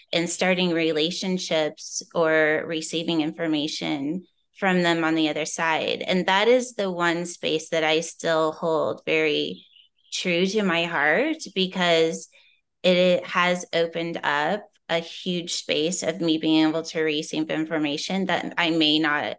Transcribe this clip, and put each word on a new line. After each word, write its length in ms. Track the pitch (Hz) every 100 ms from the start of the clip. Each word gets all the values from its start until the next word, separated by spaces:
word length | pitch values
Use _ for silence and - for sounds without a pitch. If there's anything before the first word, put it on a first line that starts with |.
| -
and 180 | 175 165
starting 440 | - 185 180 180
relationships 1300 | 165 160 156 160 185 190 185 - 160 151 156 - - -
or 520 | 180 160 160 156 156 -
receiving 540 | 165 160 165 170 165
information 1040 | 151 170 165 151 151 - 165 151 139 180 - _ _ -
from 240 | 190 180
them 220 | 175 170 160
on 100 | 160
the 140 | 156
other 160 | 147 156
side. 580 | - 165 156 104 113 -
And 200 | 185 175
that 240 | 190 220
is 240 | 254 247
the 180 | - 196
one 340 | 175 170 170 175
space 440 | - 165 156 160
that 160 | 165 156
I 160 | 156
still 500 | 165 - 165 160 160
hold 520 | 160 170 160 147 - -
very 600 | 160 156 147 151 190 - - _ _ -
true 340 | - 190 170 190
to 160 | 214
my 200 | 196 170
heart, 540 | 170 165 151 170 302 311 - -
because 720 | 185 185 175 165 165 185 - _ _ _ _ _
it 420 | 185 180 180 175 -
has 400 | 190 175 180 180
opened 480 | 170 170 165 170 170 -
up 420 | 147 151 208 - _ -
a 100 | 170
huge 540 | 170 - 190 180 175
space 500 | - - 151 151 185
of 160 | 208 196
me 200 | 170 156
being 280 | 160 156 156
able 160 | 160
to 180 | 160 170
receive 480 | 156 151 160 156 156
information 760 | 156 160 165 151 143 - 190 185
that 280 | 175 - -
I 140 | 175
may 280 | 165 151 151
not 380 | 156 147 110